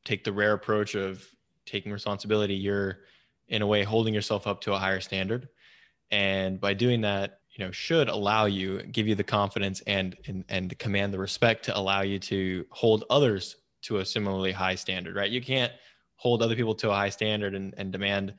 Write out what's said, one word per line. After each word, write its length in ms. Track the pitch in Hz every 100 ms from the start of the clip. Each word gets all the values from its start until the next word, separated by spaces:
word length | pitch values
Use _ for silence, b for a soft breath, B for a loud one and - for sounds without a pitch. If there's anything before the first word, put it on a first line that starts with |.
take 200 | - 104
the 80 | 101
rare 200 | 101 104
approach 420 | 104 - 107 104
of 320 | 104 95 95 - _ _ _ -
taking 260 | 101 101
responsibility, 640 | 101 104 101 104 107 101
you're, 460 | 98 101 101 98 92 b b b b -
in 120 | 110
a 40 | 104
way, 160 | 104
holding 320 | 101 113 113
yourself 320 | 104 - 104 104
up 160 | 98
to 100 | 110
a 60 | 98
higher 220 | 95 95
standard. 480 | - 95 95 123 135 _ b b b b -
And 500 | 104 98 95 95 95
by 120 | 101
doing 280 | 98 123 120
that, 380 | 104 98 98 - _
you 100 | -
know, 60 | 92
should 380 | - - 165 127
allow 380 | 107 101 110 107
you, 360 | 98 95 95
give 240 | - 117 107
you 80 |
the 100 | 101
confidence 560 | - 104 101 98 98 95 -
and, 300 | 98 92 - -
and, 180 | 95 -
and 300 | 95 92 -
command 360 | 104 98 101
the 40 | 95
respect 460 | 95 - 117 113 -
to 120 | 101
allow 220 | 95 98
you 180 | 98 98
to 480 | - 98 92 92 -
hold 340 | - 117 107 -
others 460 | 139 131 98 - - _ _
to 160 | - 104
a 60 |
similarly 460 | 95 117 101 95 95
high 240 | 92 92
standard, 400 | 92 - 92 90
right? 160 | 98 101
You 100 | 123
can't 320 | 127 131 120 - B B B _
hold 260 | 123 117
other 140 | 113 117
people 180 | 113 107
to 140 | 113
a 40 |
high 160 | 101 101
standard 440 | - 107 107 101
and, 180 | 95 95 -
and 160 | 95
demand 420 | 95 101 101 98